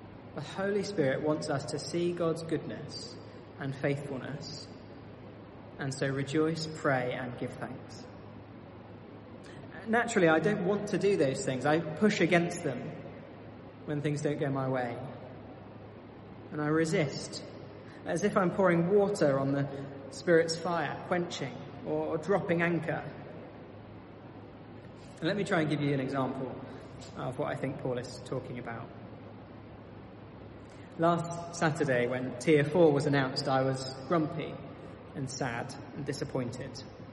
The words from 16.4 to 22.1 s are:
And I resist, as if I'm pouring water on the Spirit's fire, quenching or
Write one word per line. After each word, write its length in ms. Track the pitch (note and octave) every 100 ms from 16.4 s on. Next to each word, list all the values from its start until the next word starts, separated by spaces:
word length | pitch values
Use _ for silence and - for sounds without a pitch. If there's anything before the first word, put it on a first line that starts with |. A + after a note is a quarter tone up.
| -
And 100 | D3+
I 60 | D3+
resist, 760 | D#3 D#3+ G3 C#3+ - - - - - - - - - -
as 180 | E3+
if 140 | G3+ G#3
I'm 140 | F3+
pouring 380 | - F#3 E3+ E3+
water 500 | G#3 G3 - D3+ C3+
on 120 | C#3
the 160 | C#3 C#3 - - - -
Spirit's 440 | - - E3 E3 -
fire, 400 | F#3 E3+ C#3+ - -
quenching 460 | F3+ E3+ - C3+ - - - -
or 320 | D3+ D#3